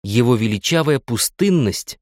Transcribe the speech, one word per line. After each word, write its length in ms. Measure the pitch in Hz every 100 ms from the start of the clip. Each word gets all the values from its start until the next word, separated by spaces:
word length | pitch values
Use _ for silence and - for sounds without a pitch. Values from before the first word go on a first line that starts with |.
его 320 | 101 110 120
величавая 640 | 117 110 104 - 165 156 139
пустынность 1000 | - 117 - - 202 180 113 - - -